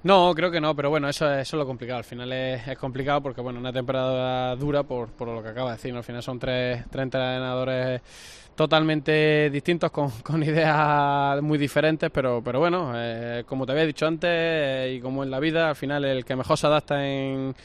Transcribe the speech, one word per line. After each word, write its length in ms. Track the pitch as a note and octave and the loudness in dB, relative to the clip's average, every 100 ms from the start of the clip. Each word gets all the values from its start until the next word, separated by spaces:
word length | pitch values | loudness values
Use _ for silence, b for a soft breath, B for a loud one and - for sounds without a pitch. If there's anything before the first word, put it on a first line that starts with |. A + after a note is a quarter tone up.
No, 280 | E3+ F#3+ F3 D#3+ | 6 6 6 4
creo 160 | F3+ | 0
que 100 | E3+ | 0
no, 140 | D3+ D3 | 0 0
pero 160 | C#3+ | 0
bueno, 180 | D3+ C#3+ | 0 0
eso, 160 | C#3+ D#3 | 0 0
eso 240 | C#3 B2+ D#3+ | 0 -2 -4
es 20 | |
lo 60 | C3+ | -4
complicado. 320 | B2 A#2+ B2 | -6 -8 -8
Al 60 | |
final 280 | A2 A#2+ B2 | -8 -10 -6
es, 360 | C3 C3 B2+ B2 | -4 -4 -4 -6
es 100 | C3 | -8
complicado 440 | C3+ B2+ C3+ D3 | -6 -4 -2 -2
porque, 200 | C#3 B2 | -2 -6
bueno, 180 | B2 A#2+ | -8 -6
una 140 | B2+ | -6
temporada 840 | B2+ B2 C3 B2+ B2+ B2+ B2+ B2+ B2+ | -4 -2 0 0 0 0 -2 -2 -2
dura 280 | D3 C#3+ | 0 0
por, 260 | C#3 B2 A2+ | -2 -4 -6
por 180 | - A#2+ | -8 -8
lo 140 | A2+ | -8
que 80 | A2 | -8
acaba 220 | A2+ B2+ | -6 -4
de 60 | A2+ | -6
decir, 140 | C3+ | -8
¿no? 60 | A#2+ | -8
Al 60 | |
final 180 | A#2 A#2+ | -8 -8
son 160 | A#2+ B2 | -8 -6
tres, 480 | C3 B2+ B2 B2 - | -2 -2 -2 -4 -6
tres 100 | C3+ | -6
entrenadores 1000 | C3 C3 B2+ B2+ B2+ B2+ C3 B2+ C3 B2+ - B B B B - | -2 -2 -2 -2 -2 -2 -2 -2 -2 -4 -8 B B B B -2
totalmente 920 | D#3 D#3 D#3+ D3+ C#3+ D#3 D3+ D3+ D3+ | 2 4 4 2 2 4 6 4 4
distintos, 420 | C#3 - E3+ E3 | 2 0 0 0
con, 180 | - C#3+ | 0 -2
<laughs> 140 | A2 | -4
con 200 | - D#3+ | -4 0
ideas 1000 | D3+ D#3 D#3 D3+ D3+ D3 C#3+ C#3+ C#3 C#3+ | 2 4 4 4 4 4 4 2 2 2
muy 160 | D3+ D3+ | 2 2
diferentes, 520 | C#3+ D3+ D3+ D#3+ E3 | 2 2 2 2 0
pero, 300 | - C3 A#2+ | 0 0 0
pero 160 | A2 B2 | 0 2
bueno, 320 | E3+ F3+ D3+ A#2 | 2 2 -2 -4
eh, 480 | A#2 A#2 A#2 A#2+ A#2 | -4 -6 -6 -6 -6
como 200 | C3 B2+ | -4 0
te 80 | |
había 120 | C#3+ D#3+ | 2 0
dicho 200 | C#3+ D#3 | 2 0
antes, 220 | E3 F3 | 0 0
eh, 640 | E3+ E3 D#3+ C#3+ C3 C3 B2+ | 2 2 0 0 0 -2 -4
y 40 | |
como 220 | B2+ C3+ | -4 -4
en 80 | C3+ | -4
la 80 | C3 | -2
vida, 300 | D#3+ D#3+ D#3+ | 0 2 2
al 60 | - | 0
final 300 | C3+ D3 C#3 | -2 0 0
el 200 | C3 A#2+ | -2 -2
que 100 | C3 | -4
mejor 220 | B2 D#3 | 0 2
se 100 | D3+ | 2
adapta 380 | D3+ - C#3+ C#3 | 2 0 -2 -2
en, 480 | C#3 C3+ C3+ C3+ B2+ | -2 -4 -4 -6 -8